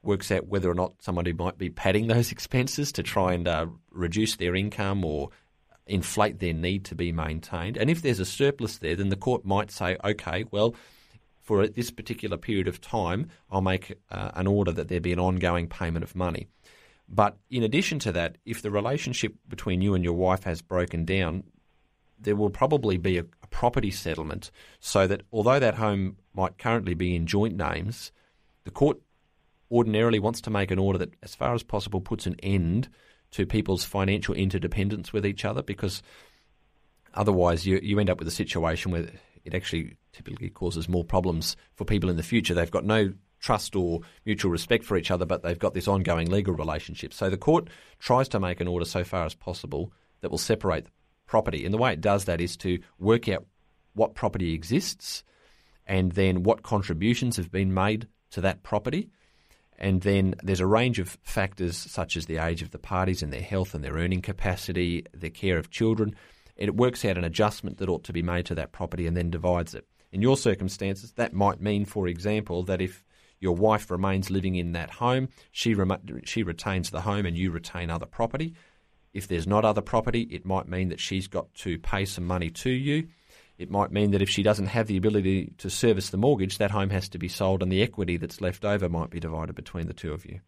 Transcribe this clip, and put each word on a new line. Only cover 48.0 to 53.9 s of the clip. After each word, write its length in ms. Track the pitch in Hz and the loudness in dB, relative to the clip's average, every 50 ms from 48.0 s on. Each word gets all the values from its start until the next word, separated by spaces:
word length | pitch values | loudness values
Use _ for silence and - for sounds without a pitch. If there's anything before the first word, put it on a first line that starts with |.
| - - 127 127 135 - | 0 2 4 4 4 2
to 100 | - 104 | 0 -2
make 200 | 95 90 90 - | 0 -2 -2 -2
an 80 | 87 | -2
order 180 | 90 87 87 85 | -2 0 -2 -2
so 180 | 80 - 90 87 | -2 -2 -4 -4
far 200 | - - 92 82 | -2 -2 -2 -2
as 80 | 80 - | -2 -6
possible 600 | _ - - 87 - - - 73 71 87 - - _ _ _ _ _ | _ -10 -10 -10 -10 -8 -6 -6 -6 -6 -6 -10 _ _ _ _ _
that 100 | - - | -6 -4
will 80 | - | -2
separate 460 | 82 - - 90 87 - 95 82 78 - | -2 0 0 0 2 2 0 0 0 -4
the 60 | - _ _ _ _ _ _ _ | -8 _ _ _ _ _ _ _
property. 380 | - - 113 - - 85 76 - | 2 2 2 4 4 -2 -2 -2
And 100 | 92 101 | 0 2
the 40 | |
way 160 | 110 123 127 92 | 2 2 2 2
it 80 | 78 | 2
does 240 | 80 104 101 101 95 | 2 2 2 4 2
that 160 | - 85 82 | 0 0 0
is 160 | 87 87 - | 0 -2 -4
to 220 | - - 95 90 87 - - _ _ | -4 -2 -2 -2 -2 -2 -10 _ _
work 300 | 90 101 113 120 - - | 4 4 4 4 4 0
out 160 | 95 - - _ _ _ _ _ _ _ _ _ | -2 -2 -4 _ _ _ _ _ _ _ _ _